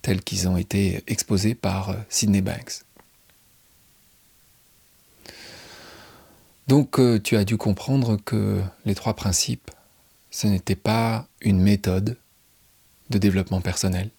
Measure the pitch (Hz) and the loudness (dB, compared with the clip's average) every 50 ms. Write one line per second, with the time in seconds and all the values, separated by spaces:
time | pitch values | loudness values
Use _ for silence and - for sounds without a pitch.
0 | - - 101 95 - - - 95 92 92 90 90 92 - - 98 101 92 92 101 | 0 0 -2 -2 -2 -6 -6 -2 0 0 0 0 -2 -2 0 0 0 0 -2 -4
1 | - - 113 - - - 107 95 104 107 117 - - 101 95 95 95 98 95 107 | -4 -4 -4 -4 -2 -2 0 0 0 0 -2 -2 -4 -4 -2 -2 -4 -6 -8 -8
2 | 107 - - - - 107 98 98 95 95 82 - - - - - - _ _ - | -8 -6 -4 0 2 2 2 2 2 -2 -6 -8 -10 -14 -14 -16 -16 _ _ -20
3 | _ _ _ _ _ _ _ _ _ _ _ _ _ _ _ _ _ _ _ _ | _ _ _ _ _ _ _ _ _ _ _ _ _ _ _ _ _ _ _ _
4 | _ _ _ _ _ _ _ _ _ _ _ _ _ _ _ _ _ _ _ _ | _ _ _ _ _ _ _ _ _ _ _ _ _ _ _ _ _ _ _ _
5 | _ _ _ _ _ - - - - - - - - - - - - - - - | _ _ _ _ _ -20 -20 -20 -20 -20 -20 -20 -20 -20 -20 -20 -20 -20 -20 -20
6 | - - - - - - - _ _ _ _ _ _ - 131 147 139 - - - | -20 -20 -20 -20 -20 -20 -20 _ _ _ _ _ _ 4 4 4 4 2 2 4
7 | 127 123 117 107 - - 120 107 101 98 113 104 - 110 95 - - - 135 139 | 4 4 4 2 2 2 2 2 2 2 0 0 0 -2 -2 -2 -2 0 0 2
8 | 123 117 110 101 - - 113 107 104 101 101 95 95 92 - - - 107 98 - | 2 2 0 -2 -2 -4 -2 -2 0 0 0 0 -2 -4 -8 -6 -4 -4 -4 -2
9 | - 113 110 - - 101 92 - - - 120 - _ - - _ _ _ _ _ | -2 -4 -4 -2 -2 -2 0 0 -2 -4 -6 -8 _ -20 -20 _ _ _ _ _
10 | _ _ _ _ _ _ - - - 107 98 92 - - 98 - _ 110 110 113 | _ _ _ _ _ _ -10 -2 0 0 0 0 0 -2 -4 -2 _ 0 0 2
11 | 113 113 113 113 - _ _ _ - 110 98 92 92 101 104 101 - 98 92 95 | 0 0 -2 -4 -6 _ _ _ 0 2 4 6 6 6 4 4 2 0 0 0
12 | 101 107 120 _ _ _ _ _ _ _ _ _ _ _ _ _ _ _ _ _ | 0 -2 -4 _ _ _ _ _ _ _ _ _ _ _ _ _ _ _ _ _
13 | _ - 117 101 101 104 92 95 92 - 98 92 90 92 92 - - 95 92 90 | _ -2 -2 2 2 4 2 2 -2 -2 -4 -4 -2 -4 -4 -2 -2 -2 -2 -2
14 | 95 110 _ | -4 -6 _